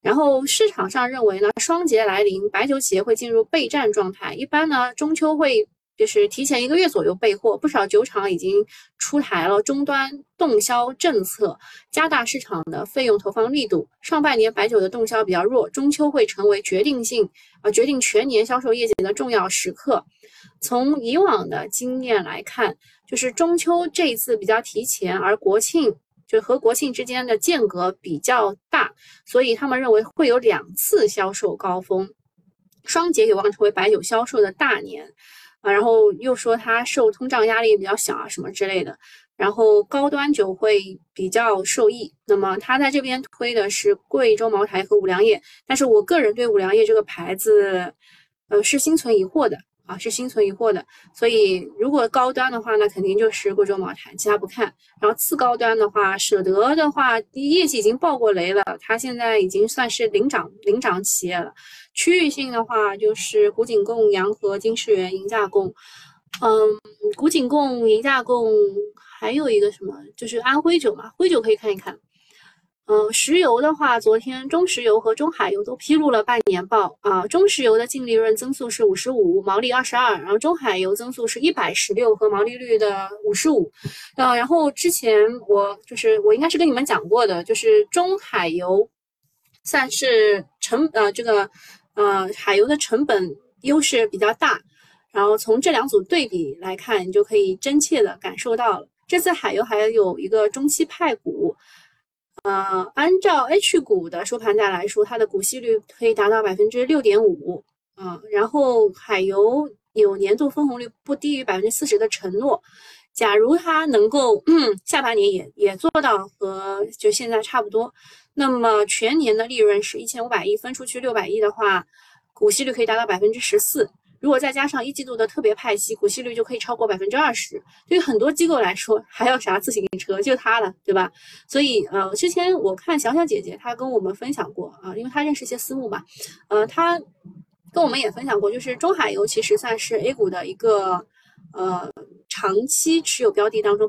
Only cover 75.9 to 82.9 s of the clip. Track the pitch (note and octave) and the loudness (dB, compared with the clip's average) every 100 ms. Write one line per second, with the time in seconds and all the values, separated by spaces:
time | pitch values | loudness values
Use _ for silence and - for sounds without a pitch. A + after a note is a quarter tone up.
75.9 | D#4 D4+ A3+ G#3+ A#3+ G#3+ F3+ F#3 A3 F#3 | 2 4 2 0 0 0 -2 0 0 0
76.9 | - G#3 F#3 G3+ F4 G4+ F4 B3 A3 A#3+ | -4 -2 -2 0 2 2 4 2 2 0
77.9 | C4+ B3 A3+ A3+ A3 B3+ C4+ A#3+ A3 G#3+ | -8 0 0 2 0 -2 -6 -8 0 0
78.9 | F#3+ B3+ B3+ F#3 F#3 G3 G3 B3 B3 B3+ | 2 -2 0 2 2 0 -2 0 -2 0
79.9 | A#3+ B3 F#3 E3 G#3+ D4+ E4+ C4 F#3 F#3 | 0 0 0 -2 0 0 -2 -2 -2 -2
80.9 | G3+ A#3+ C4 A3+ A#3+ D4+ - E3+ - - | -4 -6 -6 -6 -2 -2 0 -4 -2 -2
81.9 | G3+ A#3 G#3+ G#3+ G3+ A3 B3 B3 A3 G#3 | 0 2 2 2 2 -2 -4 -2 2 2